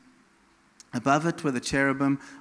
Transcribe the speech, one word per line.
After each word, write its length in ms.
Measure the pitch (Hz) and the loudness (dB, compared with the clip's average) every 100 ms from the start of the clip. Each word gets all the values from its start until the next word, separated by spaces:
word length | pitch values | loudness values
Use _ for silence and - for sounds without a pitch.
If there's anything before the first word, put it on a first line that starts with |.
| _ _ _ _ _ _ _ _ - | _ _ _ _ _ _ _ _ -10
Above 320 | 127 139 147 165 | -4 2 2 2
it 180 | 165 | -2
were 80 | 151 | -2
the 80 | 123 | -4
cherubim 600 | - 143 139 135 139 139 - - | -2 0 2 2 0 0 -4 -12